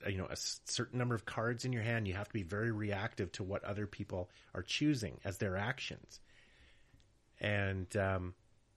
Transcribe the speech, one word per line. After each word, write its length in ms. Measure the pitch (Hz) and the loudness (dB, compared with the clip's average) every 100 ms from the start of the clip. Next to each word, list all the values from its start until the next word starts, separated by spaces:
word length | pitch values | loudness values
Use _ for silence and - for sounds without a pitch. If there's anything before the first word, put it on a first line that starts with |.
| - | -2
you 100 | 95 | 0
know, 100 | 87 | 0
a 40 | |
s-, 280 | - - - - | -2 -4 -4 -4
certain 320 | - 113 123 | -2 0 0
number 160 | 123 113 | 2 0
of 100 | - | -2
cards 400 | - 113 120 127 | 0 0 2 0
in 80 | |
your 80 | 123 | 0
hand. 240 | 110 113 104 | 2 2 2
You 60 | |
have 140 | 90 104 | 0 0
to 60 | |
be 100 | 110 | -2
very 280 | 85 101 117 | 0 0 2
reactive 600 | 107 107 - 107 - 92 | 2 2 0 0 0 -2
to 100 | - | -2
what 200 | 95 98 | -2 -2
other 220 | - 101 104 | -2 -2 -2
people 420 | - 101 92 90 - - | -4 -4 -2 -4 -8 -10
are 80 | - | -8
choosing 560 | - - 147 139 98 60 98 | -2 2 4 4 0 -4 -4
as 120 | 92 | 0
their 200 | 104 92 | 0 2
actions. 640 | 107 - - - - - - - - - - - - - - - _ - | 0 -2 -4 -8 -12 -18 -20 -20 -20 -20 -20 -20 -20 -20 -20 -20 _ -4
And, 520 | 104 101 98 95 90 104 | 0 2 2 0 0 2
um, 360 | 95 95 90 - - - _ | 2 2 -2 -8 -18 -20 _